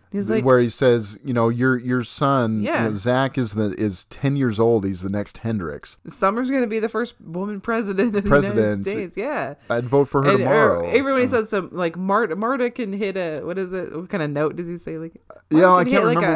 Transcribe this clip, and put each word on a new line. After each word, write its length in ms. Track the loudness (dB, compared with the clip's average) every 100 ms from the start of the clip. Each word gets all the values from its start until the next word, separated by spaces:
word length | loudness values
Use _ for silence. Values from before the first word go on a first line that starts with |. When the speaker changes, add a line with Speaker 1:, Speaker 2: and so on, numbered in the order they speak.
| _
Speaker 1:
He's 160 | -6 -2
like, 160 | 2
Speaker 2:
Where 140 | 6 6
he 100 | 4
says, 480 | 2 4 4 0 -10
you 100 | -4
know, 160 | 2 2
"Your, 280 | 2 2 2
your 240 | 0 -2
son, 600 | -2 -2 2 2 2 0
Speaker 1:
Yeah. 180 | 0 0
Speaker 2:
you 80 | -2
know, 60 | -2
Zach 420 | 0 0 0 -2
is 160 | -4
the, 220 | -2 -2 -2
is 260 | -4 -4 -10
ten 280 | -4 -2
years 240 | 0 0 2
old. 260 | 4 4
He's 180 | 0 -4
the 60 | -4
next 300 | -4 -6 -8
Hendrix." 600 | -6 -4 -4 -10 -14 -20 -14
Speaker 1:
"Summer's 420 | -4 -2 -2 -2
gonna 160 | -2 -2
be 140 | -2
the 80 | -4
first 260 | -4 -8 -10
woman 400 | -12 -8 -8 -8
president 560 | -4 -4 -2 0 0 0
of 80 |
the 40 | 2
Speaker 2:
President. 520 | 4 4 2 0 0 -4
Speaker 1:
United 40 |
States." 260 | -6 -6 -8
Yeah. 380 | -6 -6 -6 -8 -6
Speaker 2:
"I'd 140 | -4
vote 220 | 0 2 2
for 180 | 2
her 60 | 2
Speaker 1:
And, 100 | 2
or 20 |
Speaker 2:
tomorrow." 460 | 4 4 4 2 0
Speaker 1:
even 200 | 0 2
when 60 | 0
he 80 | 2
Speaker 2:
Uh, 20 |
Speaker 1:
says 220 | 0 -2
some, 180 | -4 -4
like, 260 | -4 -4 -4
"Marta, 380 | 0 0 0
Marta 360 | -2 -2 -2 -2
can 220 | -4 -6
hit 240 | -4 -4 -4
a," 260 | -4 -6
what 140 | -6 -6
is 160 | -6
it? 220 | -6 -6 -8
What 120 | -6
kind 160 | -4
of 60 | -2
note 260 | -2 -2 -4
does 100 | -8
he 120 | -10
say? 200 | -10 -10
Like, 140 | -12 -16 -20 -20 0
Speaker 2:
Yeah, 120 | 6
Speaker 1:
Marta 160 | 8 6
Speaker 2:
I 80 |
Speaker 1:
can 80 | 6
Speaker 2:
can't 100 | 4
Speaker 1:
hit, 40 | 4
like, 80 | 2
Speaker 2:
remember 160 |
Speaker 1:
a 20 | 2